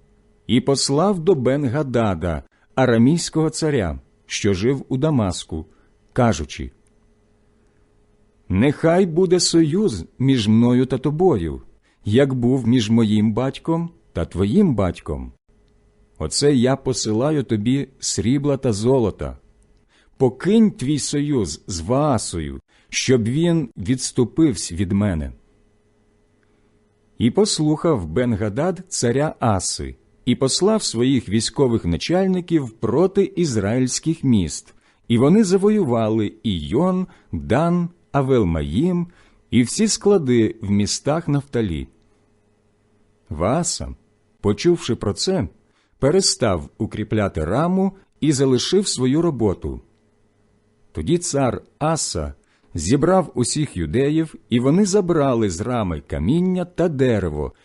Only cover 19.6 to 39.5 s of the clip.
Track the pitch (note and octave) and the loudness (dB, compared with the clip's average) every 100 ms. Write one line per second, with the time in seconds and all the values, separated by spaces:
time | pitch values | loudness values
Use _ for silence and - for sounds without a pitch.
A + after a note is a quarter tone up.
19.6 | _ _ _ _ _ - C3 - E3+ A3 | _ _ _ _ _ -2 -2 0 2 4
20.6 | G#3+ - C3 D3+ - D3 D3 C#3 F2+ D2+ | 4 2 -2 -2 -2 -2 -2 -2 -2 -6
21.6 | - F2+ D#2+ B2+ D3+ A#2 - F2 D2+ C#2 | -10 -8 -2 0 0 0 -2 -6 -8 -10
22.6 | - _ _ - - B2+ G#2+ C3+ E3+ E3 | -16 _ _ -6 0 2 2 0 2 0
23.6 | D3+ - F#2+ C3 - - A#2 - D#3+ G2+ | -2 -6 -4 -4 -2 -2 -2 2 2 0
24.6 | - E2+ F#2+ G2 G#2 E2 C2+ B1+ _ _ | -6 -4 -2 0 0 0 -6 -10 _ _
25.6 | _ _ _ _ _ _ _ _ _ _ | _ _ _ _ _ _ _ _ _ _
26.6 | _ _ _ _ _ - A2+ F#3+ G#3+ - | _ _ _ _ _ -2 0 2 0 2
27.6 | D3+ D#3 E3+ C#3 E2 D#2+ B2 G2+ G#2+ G2+ | 0 0 0 0 -2 -2 0 0 -2 -2
28.6 | E3+ F3+ - - A#2+ B2 D3+ - A#2+ G2 | -4 -4 -8 -4 -2 0 -2 -2 -2 0
29.6 | - - C2+ B1+ _ _ - A#2 C3+ - | -2 -8 -10 -14 _ _ -2 0 0 2
30.6 | F#3+ A3 - A2+ B2+ C3+ G2+ G#2+ - - | 2 0 -2 -2 0 0 0 -2 -2 0
31.6 | C3+ A2+ E2+ E2+ - F3 F#3+ F3+ F3 E3 | 0 0 -2 -4 -2 0 0 -2 0 -2
32.6 | B2+ - A2+ A#2+ F#3 G3 G3 - E3+ A2 | -2 -6 -2 2 2 2 0 0 -2 0
33.6 | F#2+ B2 B2+ - D3+ E3 C#3 A2+ D#2+ - | 0 0 -2 -2 -4 -2 2 2 2 -6
34.6 | - _ _ _ - A#2 C3+ G3 G3+ F#3+ | -14 _ _ _ -2 2 4 4 4 2
35.6 | G3+ G#3+ D#3 A#2 A2 A2 G2+ - A#2 F2+ | 2 2 0 0 0 0 -2 -4 -4 -4
36.6 | D2+ G#2+ F3+ F#3 F#3 - _ F2 C#2+ B2 | -2 0 0 0 -4 -10 _ -8 -2 0
37.6 | E3+ F3 E3+ - _ C#3 C3 C3 F#2+ D#2+ | 2 0 -2 -8 _ -2 0 2 2 0
38.6 | D2 E2 F3 F3 E3+ - _ _ _ | -2 -2 0 -2 -4 -10 _ _ _